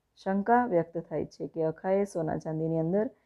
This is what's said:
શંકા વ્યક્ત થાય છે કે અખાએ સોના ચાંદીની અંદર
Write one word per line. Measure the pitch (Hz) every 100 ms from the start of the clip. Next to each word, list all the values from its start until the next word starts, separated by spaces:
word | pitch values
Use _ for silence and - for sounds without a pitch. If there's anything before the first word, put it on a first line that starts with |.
| _ _
શંકા | 190 196 202 240 240
વ્યક્ત | 170 165 165
થાય | 160 160
છે | 165 - 151
કે | 165
અખાએ | 160 160 190 196
સોના | 202 175 156 160
ચાંદીની | 160 156 160 165
અંદર | 160 196 254 -